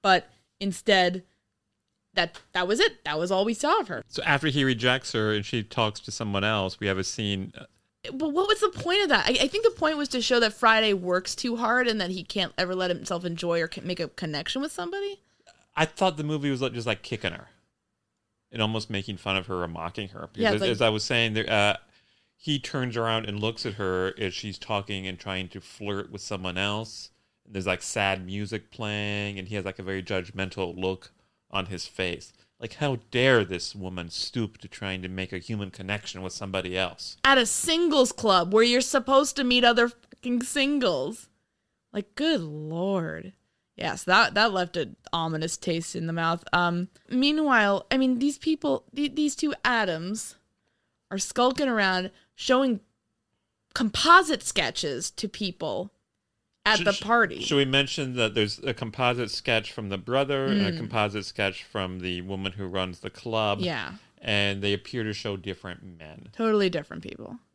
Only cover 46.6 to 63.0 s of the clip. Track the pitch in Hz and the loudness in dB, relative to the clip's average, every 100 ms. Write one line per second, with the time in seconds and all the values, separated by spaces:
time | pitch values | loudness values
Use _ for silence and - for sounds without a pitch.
46.6 | 175 175 185 _ _ 254 277 302 302 240 | 2 0 -4 _ _ 2 2 4 4 6
47.6 | 202 196 - 269 262 247 285 277 320 311 | 6 2 0 2 2 4 0 0 -2 0
48.6 | 294 269 _ 254 294 294 294 - 302 - | 0 -2 _ -4 -4 0 0 0 -2 0
49.6 | 254 233 202 160 175 214 - - _ _ | 0 2 0 -2 -4 -6 -8 -12 _ _
50.6 | _ _ _ _ _ 190 - - 247 262 | _ _ _ _ _ -6 -4 2 2 4
51.6 | 277 226 196 185 185 _ _ - - 254 | 0 4 2 2 -2 _ _ -8 4 4
52.6 | 269 214 _ _ _ _ _ _ _ _ | 6 2 _ _ _ _ _ _ _ _
53.6 | _ - 220 - 311 349 311 285 - - | _ -2 0 2 8 8 8 -2 -2 0
54.6 | 135 - 156 131 - - 208 - 196 - | -2 -2 -4 -4 -6 -6 -8 -6 -8 -4
55.6 | 156 101 202 _ _ _ _ _ _ _ | -4 -4 -6 _ _ _ _ _ _ _
56.6 | 208 214 208 196 202 233 196 - - 143 | 2 4 4 0 2 4 4 0 2 2
57.6 | 139 135 139 - 135 123 110 117 104 - | 4 2 2 -2 -4 0 2 2 0 0
58.6 | - 117 113 101 123 123 110 - - 113 | -6 -4 -6 0 0 0 -4 -4 0 0
59.6 | 104 - 104 98 101 131 139 139 135 - | 0 -8 -6 -6 0 0 2 0 2 2
60.6 | - - 104 117 104 104 95 - 98 92 | 2 -2 -2 0 0 -2 -8 -2 -2 -2
61.6 | - 110 92 92 90 90 90 98 95 95 | -8 -6 -4 -4 -6 -6 -6 -6 -6 -6
62.6 | 95 95 92 87 | -6 -4 -4 -6